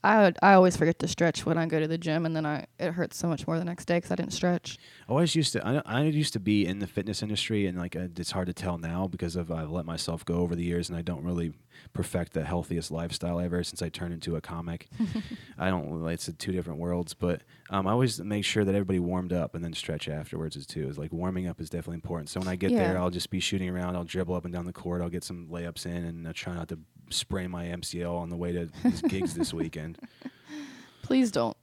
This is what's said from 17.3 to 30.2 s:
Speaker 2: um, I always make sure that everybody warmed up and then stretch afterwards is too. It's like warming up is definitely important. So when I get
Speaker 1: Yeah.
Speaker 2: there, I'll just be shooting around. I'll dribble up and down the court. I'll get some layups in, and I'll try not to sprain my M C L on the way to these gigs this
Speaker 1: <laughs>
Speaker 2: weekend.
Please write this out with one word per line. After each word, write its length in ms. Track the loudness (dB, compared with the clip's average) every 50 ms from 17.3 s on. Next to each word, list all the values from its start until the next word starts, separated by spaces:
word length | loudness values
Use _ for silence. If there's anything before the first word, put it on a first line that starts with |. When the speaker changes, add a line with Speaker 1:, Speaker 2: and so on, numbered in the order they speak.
| 0 0 -4 _ -20 -20 _ -2
Speaker 2:
um, 160 | -2 0 2
I 60 | 2 4
always 260 | 4 4 2 2 -2
make 240 | -4 -2 -2 0 0
sure 200 | 2 2 4 4
that 100 | 4 4
everybody 240 | 2 2 2 2 2
warmed 340 | 2 2 0 -2 0 0 0
up 220 | 0 0 -2 -4
and 80 | -6 -6
then 100 | -6 -6
stretch 360 | -6 -6 -4 -6 -4 -4 -4
afterwards 480 | -4 -6 -6 -6 -6 -6 -6 -6 -6
is 100 | -8 -12
too. 220 | -8 -6 -6 -4 -4
It's 100 | -4 -6
like 140 | -8 -6 -4
warming 340 | -2 -2 -2 -2 -2 -2
up 140 | -4 -4 -6
is 100 | -8 -6
definitely 240 | -6 -6 -6 -6 -8 -8
important. 300 | -6 -6 -6 -6 -6 -6
So 120 | -6 -4
when 80 | -2 -2
I 80 | -2
get 160 | 0 2 2 4
Speaker 1:
Yeah. 160 | 4 4 4
Speaker 2:
there, 100 | 2 2
I'll 100 | 2 0
just 200 | 0 -2 -4 -2
be 80 | -2 -2
shooting 300 | 0 0 0 0 -2 -2
around. 240 | -2 -2 -2 -2 -2
I'll 80 | -4 -4
dribble 300 | -4 -2 -2 0 0 0
up 100 | -2 -2
and 80 | -4 -6
down 140 | -4 -6
the 60 | -6 -8
court. 280 | -6 -4 -2 -2 0
I'll 80 | -2 -2
get 140 | -2 -4 -6
some 240 | -6 -10 -10 -10 -10
layups 380 | -8 -6 -6 -6 -8 -8 -8
in, 180 | -6 -4 -4 -4
and 220 | -4 -6 -8 -8
I'll 80 | -8 -8
try 200 | -8 -6 -6 -6
not 140 | -6 -6 -6
to 100 | -8 -10 -10 _ _ -20 -12 -6
sprain 400 | -4 -4 -2 _ -4 -4 -2 -4
my 160 | -4 -6 -6
M 160 | -6 -6 -6 -6
C 180 | -6 -4 -4
L 160 | -2 -2 -2
on 140 | -2 -2 -4
the 60 | -4
way 160 | -2 -2 -2 -2
to 180 | -2 -4 -6 -8 0 2
these 180 | 2 2 2 0
gigs 320 | 0 0 0 -2 -2 0
this 180 | -2 -2 -2 -2
Speaker 1:
<laughs> 60 | -4 -4
Speaker 2:
weekend. 360 | -4 -6 -8 -8 -8 -10 -12 -16 -20 -20 -14